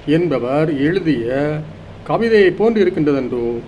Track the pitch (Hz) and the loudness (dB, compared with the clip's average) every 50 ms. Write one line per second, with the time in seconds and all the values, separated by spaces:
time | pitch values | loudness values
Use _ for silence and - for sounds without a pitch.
0 | - 143 147 170 175 160 139 120 117 123 139 151 160 160 151 131 139 156 185 196 | -2 0 0 2 2 0 -2 -2 -2 0 0 0 0 0 0 0 0 0 0 0
1 | 165 160 135 117 113 120 131 139 147 151 151 151 156 - - - - - - - | 0 0 -2 0 -2 -2 -2 -2 -2 -2 -4 -6 -8 -12 -16 -18 -18 -18 -18 -12
2 | - - 151 190 226 226 220 208 196 180 - - 208 233 226 214 190 180 - - | -6 -4 -2 0 2 4 4 6 6 4 4 2 2 2 4 4 2 2 2 2
3 | 151 151 139 131 123 117 123 120 117 117 120 117 117 | 2 2 2 0 -2 -2 -2 -2 -2 -2 -4 -6 -6